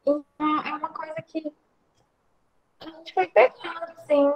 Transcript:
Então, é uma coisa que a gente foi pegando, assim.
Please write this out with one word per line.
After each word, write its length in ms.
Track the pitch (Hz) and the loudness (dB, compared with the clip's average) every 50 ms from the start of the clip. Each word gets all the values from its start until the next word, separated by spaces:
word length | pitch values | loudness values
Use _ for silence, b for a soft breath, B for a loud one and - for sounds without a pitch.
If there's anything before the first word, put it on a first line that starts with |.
Então, 220 | _ 277 294 302 285 _ _ - | _ 0 -2 -2 -4 _ _ -4
é 340 | 302 302 302 294 - 294 302 | -2 -2 -2 -2 -4 -6 -8
uma 140 | 302 311 320 | -8 -10 -10
coisa 260 | 320 - 320 311 311 320 320 | -10 -12 -14 -12 -12 -12 -14
que 240 | _ - 320 311 294 _ _ _ _ _ _ _ _ _ _ _ _ _ _ _ _ _ _ _ _ _ _ _ _ _ _ | _ -10 -8 -8 -8 _ _ _ _ _ _ _ _ _ _ _ _ _ _ _ _ _ _ _ _ _ _ _ _ _ _
a 100 | - 320 | -18 -18
gente 240 | 320 320 330 - - | -18 -18 -20 -4 -2
foi 140 | 381 370 | -2 -2
pegando, 560 | - _ 208 - 523 - - - 349 - 330 330 330 330 | 2 _ 4 4 4 2 -6 -14 -14 -12 -12 -14 -14 -16
assim. 360 | - - - 294 285 285 285 285 | -20 -2 0 2 4 4 2 0